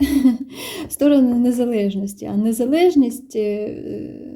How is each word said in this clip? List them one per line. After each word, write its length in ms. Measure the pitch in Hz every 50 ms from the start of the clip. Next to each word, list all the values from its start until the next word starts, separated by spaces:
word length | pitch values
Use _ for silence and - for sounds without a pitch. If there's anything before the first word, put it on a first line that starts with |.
| 285 285 285 277 262 262 226 -
<laughs> 460 | - - - - - - - 370 311
В 40 | -
сторону 480 | - - 277 294 294 277 254 240 240 240
незалежності. 840 | 240 247 240 247 240 240 233 214 202 202 196 190 196 202 - - 214
А 120 | 214 202
незалежність, 960 | 202 214 226 220 233 240 254 294 330 359 359 330 285 254 233 - - - - -
е, 400 | 220 214 208 208 208 208 - - - - - 208 214 226 - - - - - -